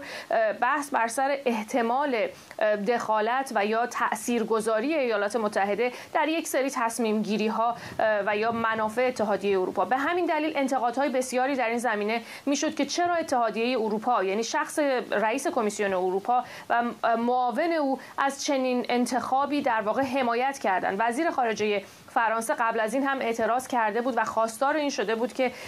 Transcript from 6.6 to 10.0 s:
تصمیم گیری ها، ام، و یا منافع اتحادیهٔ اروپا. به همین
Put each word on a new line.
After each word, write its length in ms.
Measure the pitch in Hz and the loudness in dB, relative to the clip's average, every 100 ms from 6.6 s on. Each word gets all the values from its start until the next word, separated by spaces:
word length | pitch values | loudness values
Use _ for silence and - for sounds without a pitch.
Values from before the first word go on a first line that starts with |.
| 269 | 0
تصمیم 480 | 269 233 233 226 214 | 0 -2 0 0 0
گیری 260 | 185 214 214 | 0 0 0
ها، 280 | 214 233 233 - - | 0 0 -2 -6 0
ام، 240 | 220 208 196 | 2 2 0
و 100 | 208 | 0
یا 160 | 226 | 0
منافع 500 | 226 226 220 220 220 | 0 0 0 -2 0
اتحادیهٔ 580 | 254 254 214 196 202 190 | 0 0 0 0 2 2
اروپا. 240 | 185 190 | 0 0
به 120 | 185 | 0
همین 300 | 262 | 0